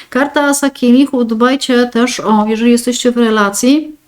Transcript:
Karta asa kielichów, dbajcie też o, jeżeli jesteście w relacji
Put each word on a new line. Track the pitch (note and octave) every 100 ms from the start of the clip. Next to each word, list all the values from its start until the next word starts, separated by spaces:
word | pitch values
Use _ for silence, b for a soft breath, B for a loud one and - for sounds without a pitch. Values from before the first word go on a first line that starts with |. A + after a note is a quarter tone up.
| B
Karta | B3+ C#4+ D4
asa | C#4+ C#4 C#4
kielichów, | - A#3+ B3 C#4 B3+ A#3
dbajcie | A3 A#3+ C4+ - B3 A#3+
też | A#3 B3 -
o, | G3+ G#3+ G#3+
jeżeli | A3 A#3+
jesteście | A#3+ B3 A#3+ B3
w | A#3+
relacji | A3+ A3 G3+ G3+ B3 D4 D4+ -